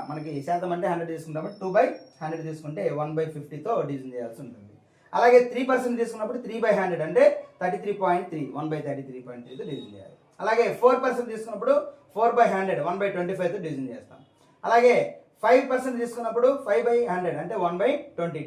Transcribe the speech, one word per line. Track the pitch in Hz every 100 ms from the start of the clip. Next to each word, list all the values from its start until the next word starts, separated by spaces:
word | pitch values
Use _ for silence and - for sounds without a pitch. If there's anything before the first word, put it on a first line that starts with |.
| -
మనకి | 151 151 143 135
శాతం | 175 180 175
అంటే | 180
హండ్రెడ్ | 170 165 160
తీసుకుంటాము, | 156 156 190 -
టూ | 185 196
బై | 277 - - -
హండ్రెడ్ | 156 160 156
తీసుకుంటే | 156 147 151 - 143
వన్ | 151 156
బై | 156 147
ఫిఫ్టీతో | - 151 214 214 139
డివిజన్ | 135 127 123
చేయాల్సి | 113 131 127
ఉంటుంది. | 107 101 - _ _ _ -
అలాగే | 240 247 247
త్రీ | 247 262
పర్సెంట్ | 254 247 233
తీసుకున్నప్పుడు | 226 214 214 - 196
త్రీ | 220
బై | 220 196
హండ్రెడ్ | 185 165 160
అంటే | 190 294 - - -
థర్టీ | 180 202
త్రీ | 202 185
పాయింట్ | 185 175 -
త్రీ, | 156 131 131
వన్ | 156
బై | 151 139
థర్టీ | 135 131
త్రీ | 127 123
పాయింట్ | 120 120
త్రీతో | 131 165
డివిజన్ | 131 104 101
చేయాలి. | 95 - _ -
అలాగే | 196 226 220 -
ఫోర్ | 247 254
పర్సెంట్ | 254 240 233
తీసుకున్నప్పుడు | 220 - 208 240 285 - - _ 196
ఫోర్ | 233 -
బై | 208 190
హండ్రెడ్, | 190 160 165
వన్ | 190
బై | 202 175
ట్వంటీ | 175 185
ఫైవ్తో | 175 202 160
డివిజన్ | 135 127
చేస్తాం. | 113 - - _ _ _ _ -
అలాగే | 233 240 190 - - _ _
ఫైవ్ | 214 262 269
పర్సెంట్ | 254 254 240
తీసుకున్నప్పుడు | 233 240 226 226 254 277 -
ఫైవ్ | 226 233
బై | 240 240
హండ్రెడ్ | 180 175 147
అంటే | 175 -
వన్ | 175 180
బై | 233 294 - -
ట్వంటీ, | 170 147